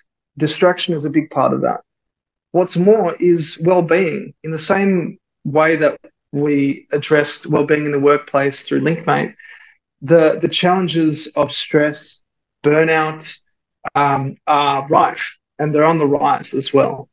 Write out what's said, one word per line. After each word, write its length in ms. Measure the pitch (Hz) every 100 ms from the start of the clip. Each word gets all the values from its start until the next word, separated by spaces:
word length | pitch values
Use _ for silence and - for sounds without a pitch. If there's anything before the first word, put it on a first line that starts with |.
| _ _ _ 139
Distraction 560 | 151 - 180 180 -
is 120 | 160 151
a 40 |
big 200 | 156 -
part 240 | 143 135
of 80 | 131
that. 200 | - - - _ _ _ _ _ _
What's 260 | 170 180 170
more 380 | 185 220 175 -
is 420 | 175 170 147 - 165
well-being. 680 | 180 165 170 175 143 - -
In 80 | 156
the 80 | 160
same 580 | - 190 202 185 156 - _ _ 147
way 320 | 147 160 156
that 220 | 156 - - _ _
we 560 | 143 147 143 139 135 -
addressed 560 | 151 - 151 147 - -
well-being 380 | 151 147 151 147
in 60 |
the 80 | 143
workplace 640 | 143 143 - 139 139 139
through 180 | - 139
Linkmate, 540 | 143 165 - 143 - - - - - _ _ _
the, 380 | 135 165 156 -
the 80 | 151
challenges 760 | - 175 185 175 160 156 147 - 147
of 180 | 135
stress, 680 | - - 147 151 147 - - _ _ _ _
burnout, 760 | 147 151 160 160 156 156 - - _ _ _ _ -
um, 420 | 139 143 139 135 - -
are 420 | 147 143 139 139
rife, 520 | 160 - - - - _ -
and 140 | 151
they're 120 | 147 156
on 140 | 165
the 80 | 143
rise 460 | 139 143 135 -
as 200 | 131 139
well. 340 | 139 135 - -